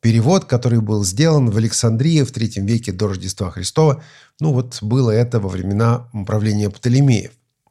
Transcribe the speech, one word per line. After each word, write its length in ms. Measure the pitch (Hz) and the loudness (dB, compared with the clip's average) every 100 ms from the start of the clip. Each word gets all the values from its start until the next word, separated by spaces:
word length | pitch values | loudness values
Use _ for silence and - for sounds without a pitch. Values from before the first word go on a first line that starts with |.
Перевод, 460 | 117 113 113 185 - | 2 2 2 0 0
который 340 | 123 123 117 | -2 2 0
был 240 | 104 107 | 0 -2
сделан 440 | 98 98 160 151 123 | -2 0 2 4 2
в 80 | 104 | 0
Александрии 680 | 113 - 117 113 139 156 | -2 0 0 0 2 2
в 100 | 123 | 0
третьем 340 | - 110 - 98 | -2 -6 -4 -2
веке 240 | 117 117 | -2 -2
до 180 | 92 104 | -4 -4
Рождества 420 | 95 92 - 92 | -4 -8 -8 -8
Христова. 520 | 85 92 - 156 135 - - _ _ | -6 -6 2 2 2 -6 -20 _ _
Ну 120 | 156 | -2
вот, 260 | 127 123 - | -2 -2 -8
было 280 | 104 123 123 | -2 0 2
это 260 | 107 120 120 | 2 2 0
во 100 | 98 | -4
времена 600 | 92 92 101 117 120 - 107 98 | -6 -2 2 2 2 -4 -10 -4
правления 420 | 107 107 104 104 | -2 0 0 -2
Птолемеев. 640 | 98 123 123 139 110 - _ _ _ _ | -2 0 2 4 2 -2 _ _ _ _